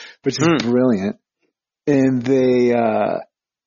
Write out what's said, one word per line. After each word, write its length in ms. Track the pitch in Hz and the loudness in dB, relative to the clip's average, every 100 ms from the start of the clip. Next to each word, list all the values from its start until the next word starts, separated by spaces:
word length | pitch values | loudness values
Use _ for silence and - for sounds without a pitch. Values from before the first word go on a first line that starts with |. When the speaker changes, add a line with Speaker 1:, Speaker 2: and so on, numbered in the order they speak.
| - - | -18 -8
Speaker 1:
which 160 | 135 120 | -6 -2
is 80 | 160 | 0
Speaker 2:
Mm. 160 | 147 | 0
Speaker 1:
brilliant. 540 | 113 123 127 101 101 - _ _ _ _ _ _ - | 0 0 0 0 -4 -8 _ _ _ _ _ _ -2
And 340 | 139 135 127 | 0 0 -2
they, 520 | 120 135 127 127 123 | 0 0 2 2 2
uh, 460 | 120 113 107 104 - - _ _ _ | 2 0 0 -2 -4 -10 _ _ _